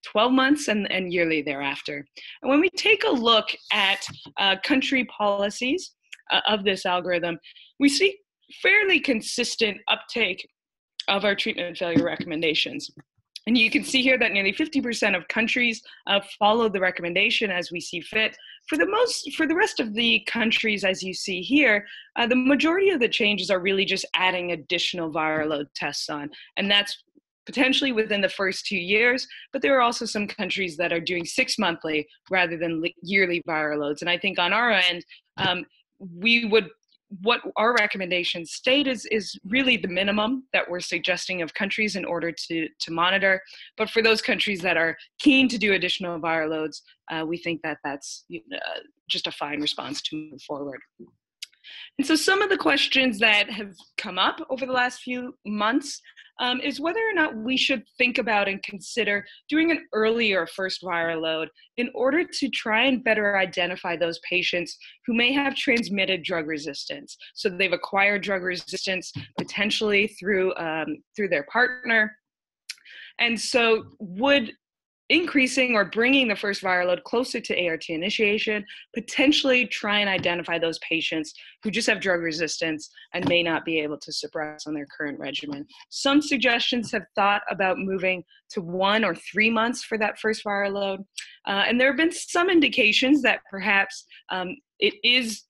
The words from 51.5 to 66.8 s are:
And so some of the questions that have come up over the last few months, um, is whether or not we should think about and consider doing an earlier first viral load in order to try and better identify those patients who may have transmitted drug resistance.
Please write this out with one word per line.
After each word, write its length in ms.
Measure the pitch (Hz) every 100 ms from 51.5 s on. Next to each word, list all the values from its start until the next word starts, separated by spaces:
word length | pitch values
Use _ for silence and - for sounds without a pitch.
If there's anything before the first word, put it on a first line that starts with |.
| _ - - - -
And 80 | 277
so 100 | 320
some 240 | - 392
of 80 | 403
the 80 | 392
questions 600 | - 277 - 269 262 202
that 320 | 220 208 202
have 240 | 214 202 190 - -
come 200 | 214 185
up 220 | 220 294 320
over 160 | 262
the 80 | 254
last 300 | 254 247 -
few 340 | - 247 247 -
months, 560 | 202 208 208 269 - - - - - -
um, 200 | 247 247
is 200 | 294 247
whether 180 | 311 453
or 140 | 453
not 240 | 381 311 220
we 220 | 220 262
should 260 | - 262 - -
think 180 | 247 247
about 320 | 226 208 202
and 120 | 196
consider 640 | - 202 - - 208 202 - - _
doing 200 | 302 330
an 160 | 302 -
earlier 540 | 214 220 226 220 190 170
first 360 | - 190 -
viral 380 | 180 170 165 165
load 300 | 160 160 156 _ _ -
in 140 | 240
order 300 | - 254 302
to 240 | 349 - 262
try 360 | - 233 214
and 200 | 262 254
better 320 | - 214 208 202
identify 600 | 185 180 175 185 180 165
those 220 | 170 165 -
patients 480 | 180 170 175 170 - - - -
who 60 |
may 180 | 233 240
have 240 | 269 277
transmitted 680 | 269 - 233 180 196 190 185
drug 220 | 151 175 156
resistance. 720 | 156 151 143